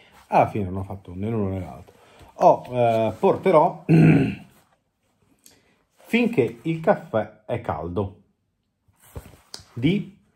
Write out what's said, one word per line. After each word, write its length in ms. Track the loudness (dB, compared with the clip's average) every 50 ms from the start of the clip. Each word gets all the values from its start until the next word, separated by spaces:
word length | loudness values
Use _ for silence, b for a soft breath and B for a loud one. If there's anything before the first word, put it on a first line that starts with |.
| B B B B B
Alla 220 | 0 2 2 2 2
fine 160 | -2 -6 -6
non 140 | -6 -8 -8
ho 40 |
fatto 320 | -10 -12 -14 -16 -16 -14 -10
né 160 | -8 -6 -4
l'uno 200 | -4 -4 -4 -4
né 100 | -4 -6
l'altro. 340 | -8 -10 -14 -18 -20 -20 B B B B B B B B B
Oh, 300 | 4 4 4 4 4 0 -6
eh, 420 | -2 0 2 2 2 2 0 -2 -2 0
porterò 640 | 0 0 0 0 2 2 4 4 4 2 0 -4 0
<clears throat> 640 | 2 4 6 6 6 4 4 2 -2 -6 -10 -14 _ _ _ _ _ _ _ _ _ _ _ _ _ _ _ _ _ _ _ _ b b b b b b b b _ _
Finché 640 | _ _ -2 0 0 0 0 0 0 0 0 -2 -6
il 180 | -6 -6 -6 -2
caffè 640 | 0 0 0 0 -2 -4 -4 -4 -4 -6 -10 _ _
è 160 | -10 -10 -8
caldo 600 | -6 -6 -8 -6 -8 -6 -6 -6 -6 -6 -8 -16 _ _ _ _ _ _ _ _ _ _ _ _ _ _ _ _ _ -20 -20 -20 -20 -20 -20 _ _ _ -20 -20 -20 _
di 420 | -6 -2 0 0 0 -2 -4 -8 -16 _ B B B